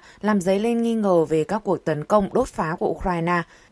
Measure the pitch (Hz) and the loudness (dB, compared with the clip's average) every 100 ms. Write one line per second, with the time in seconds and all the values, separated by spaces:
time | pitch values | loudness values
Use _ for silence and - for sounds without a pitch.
0 | - - 202 208 175 196 226 233 233 226 | -6 -6 -2 0 2 0 0 0 0 0
1 | 208 175 151 156 151 208 202 170 - 151 | 2 4 4 0 0 -4 -2 -2 -2 -4
2 | 151 214 196 - 262 - 165 175 214 165 | 2 2 2 0 -2 -2 -4 -2 -4 -2
3 | 196 175 165 175 165 - _ | -4 -2 0 -2 -2 -12 _